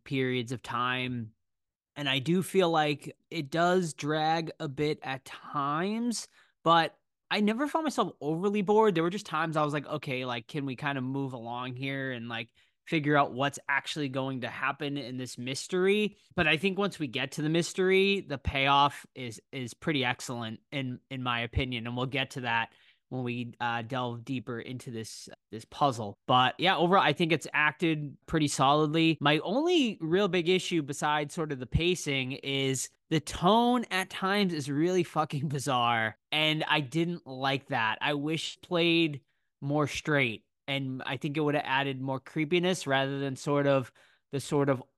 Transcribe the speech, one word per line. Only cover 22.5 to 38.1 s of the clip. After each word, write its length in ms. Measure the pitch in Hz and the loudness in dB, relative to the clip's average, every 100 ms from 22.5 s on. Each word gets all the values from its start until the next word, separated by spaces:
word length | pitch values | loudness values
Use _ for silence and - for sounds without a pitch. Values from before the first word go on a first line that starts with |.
| 117 113 _ _ _ - | -2 -2 _ _ _ -10
when 140 | 131 | -6
we, 300 | 123 123 123 - | -4 -4 -6 -6
uh, 220 | 120 117 | -4 -4
delve 420 | 117 131 123 120 | -4 -4 -4 -6
deeper 380 | 117 131 - 113 | -8 -8 -6 -10
into 300 | - 127 - | -10 -12 -10
this, 400 | 113 110 - - - _ | -10 -10 -14 -18 -20 _
this 140 | 110 | -16
puzzle. 540 | - - 143 117 104 98 - | -12 0 0 0 -6 -6 2
But 280 | 127 127 - | 4 4 2
yeah, 180 | 175 160 | 2 4
overall, 260 | 170 190 | 4 4
I 120 | 143 | 4
think 180 | 143 170 | 2 2
it's 140 | 160 - | 0 -2
acted 600 | 147 151 147 165 156 143 - - | 0 0 2 0 0 -4 -12 -4
pretty 220 | 165 147 | 0 0
solidly. 680 | - 135 151 151 160 160 160 | 4 4 4 4 4 2 4
My 200 | 143 156 | 2 2
only 580 | 165 233 339 359 240 - | 2 0 2 4 2 -2
real 260 | 160 180 202 | 0 2 2
big 220 | 180 165 | 2 2
issue 320 | 185 - 170 | 0 0 -2
besides 500 | 139 143 156 151 151 | -2 -2 -2 0 -2
sort 180 | - 156 | -4 -6
of 80 | 135 | -6
the 60 | 123 | -2
pacing 640 | 151 170 180 151 135 127 | 0 2 0 0 -2 -2
is 580 | 139 139 139 135 131 - _ - | -6 -4 -2 0 -2 -4 _ -2
the 120 | 160 | -2
tone 640 | - - 202 226 240 247 220 | -2 2 4 6 6 2 0
at 200 | 185 185 | -4 -4
times 420 | - 190 202 190 | -4 0 2 2
is 180 | 160 135 | 0 -2
really 340 | 143 170 185 | 2 2 2
fucking 440 | 165 160 151 147 147 | 2 0 -2 -2 -2
<laughs> 0 | |
bizarre. 720 | 139 139 127 120 117 110 - _ | -2 0 2 2 2 0 -4 _
And 320 | 151 156 156 - | 0 2 0 0
I 120 | 151 | 0
didn't 460 | 135 156 170 175 - | 0 0 -2 -4 -10
like 420 | 131 135 135 - | -4 -2 -2 -2
that. 280 | 127 110 110 | 0 0 0
I 100 | 139 | -2